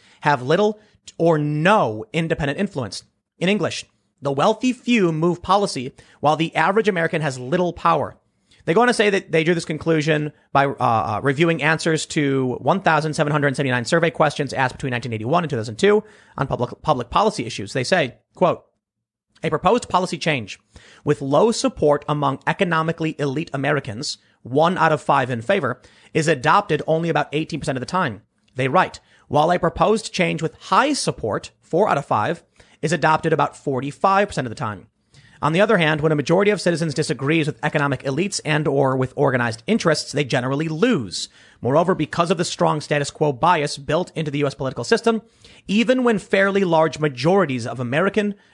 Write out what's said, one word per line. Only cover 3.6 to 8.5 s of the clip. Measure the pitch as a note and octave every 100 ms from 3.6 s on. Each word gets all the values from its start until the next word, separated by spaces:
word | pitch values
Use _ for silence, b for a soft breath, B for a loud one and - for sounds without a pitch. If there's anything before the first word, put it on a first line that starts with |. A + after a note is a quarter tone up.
| C3+ - - _ _ _
the | C#3
wealthy | C#3 F3+ A3 B3+
few | B3 - A#3+ E3+
move | D#3 E3+ E3+
policy, | - G3 G3+ - B2+ b b b
while | C#3+ D3+
the | E3 D3+
average | D#3+ G3+ G#3
American | F3+ E3 E3
has | D3+ B2+
little | B2 F3+ F3
power." | - E3+ D#3+ G#2+ - _ _ b